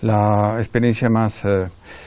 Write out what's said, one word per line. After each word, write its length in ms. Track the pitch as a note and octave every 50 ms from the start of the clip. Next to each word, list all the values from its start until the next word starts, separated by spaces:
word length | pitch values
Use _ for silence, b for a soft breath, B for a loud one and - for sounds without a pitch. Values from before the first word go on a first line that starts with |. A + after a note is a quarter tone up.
La 540 | A2+ A2 G#2+ G#2 G#2 G#2 G#2 G#2 G#2 G#2 A2
experiencia 500 | A#2 A2 - - A#2 A#2+ A#2+ A2 - B2+
más, 380 | A#2 A2 A2+ A2+ G#2+ - - -
eh, 220 | G2+ G2+ F#2+ F#2 F2+ - - B B B B B